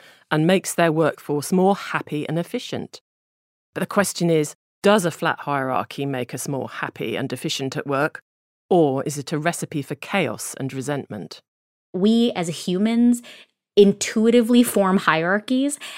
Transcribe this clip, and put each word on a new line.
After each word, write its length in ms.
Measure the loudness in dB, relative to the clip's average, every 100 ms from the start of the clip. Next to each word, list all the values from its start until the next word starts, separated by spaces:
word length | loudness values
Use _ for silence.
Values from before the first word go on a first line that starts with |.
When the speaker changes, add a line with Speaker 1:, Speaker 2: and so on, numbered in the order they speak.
| -18 _ _
Speaker 1:
and 160 | 0 2
makes 260 | 2 0
their 160 | 0 0
workforce 640 | 2 0 -2 -6 -6 0
more 240 | 2 2 2
happy 520 | -2 -8 -6 -6 -4
and 120 | -4
efficient. 600 | -4 -8 -8 -10 -10 -16 _ _ _ _ _ _ _
But 100 | -10
the 40 | -2
question 440 | 0 0 0 2
is, 260 | 2 0 -6 _ _
does 220 | 4 4
a 80 | 2
flat 260 | -2 -2 -2
hierarchy 680 | -4 -4 -2 -2 -4 -6 -6
make 280 | -4 -6
us 140 | -8 -6
more 200 | -6 -8
happy 460 | -8 -10 -6 -6
and 180 | -4 -6
efficient 440 | -6 -6 -4 -4 -6
at 100 | -4
work? 340 | -2 -2 -4 -18 _ _ _ _
Or 360 | 2 4 0
is 120 | -4 -8
it 140 | -6
a 80 | -4
recipe 420 | -4 -4 -6 -8
for 140 | -8
chaos 600 | -12 -6 -2 -2 -4 -10 -10
and 140 | -8
resentment? 680 | -8 -6 -6 -6 -12 -12 -16 _ _ _ _ _
Speaker 2:
We 400 | 0 2 4 2
as 320 | -2 -6 -6 -4
humans 560 | -2 0 4 4 2 -2 -20 -20 _ _ 6
intuitively 880 | 6 6 -2 2 4 4 6 4
form 320 | 4 4 2 2
hierarchies. 840 | 2 2 2 0 0 -2 -2 -4 -10